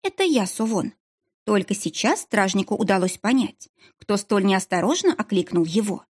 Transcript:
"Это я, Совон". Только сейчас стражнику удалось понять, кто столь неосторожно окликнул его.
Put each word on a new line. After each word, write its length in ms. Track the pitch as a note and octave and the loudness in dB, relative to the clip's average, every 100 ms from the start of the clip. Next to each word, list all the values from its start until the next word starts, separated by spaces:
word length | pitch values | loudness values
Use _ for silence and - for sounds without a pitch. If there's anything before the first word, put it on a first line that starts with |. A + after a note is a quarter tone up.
"Это 220 | F#4+ - | -6 -2
я, 220 | F#4+ C4 F#3 | 0 2 0
Совон". 460 | - A3 G#3 - _ _ _ _ _ | -2 -2 -2 -4 _ _ _ _ _
Только 300 | - G#3 F3+ | 0 0 0
сейчас 480 | G3+ D#3+ - A3 G#4 | -4 -4 -2 0 0
стражнику 520 | - G#3+ F#3+ G3 F3+ | 0 0 2 0 -2
удалось 440 | G#3+ F#3+ F#3+ F3+ - | -2 0 2 0 -2
понять, 500 | G#3 C4 - - - _ - _ | 0 0 0 -8 -20 _ -20 _
кто 180 | - G3+ | -4 -4
столь 280 | - G3+ | 0 2
неосторожно 680 | G3 F#3+ - F3+ F#3 F4 F#4+ | 2 0 0 -2 0 2 0
окликнул 500 | - G#3 F#3+ E3+ F3 | 0 -2 -2 0 0
его. 400 | E3 F#3+ G#3 F3 _ | 0 0 -2 -8 _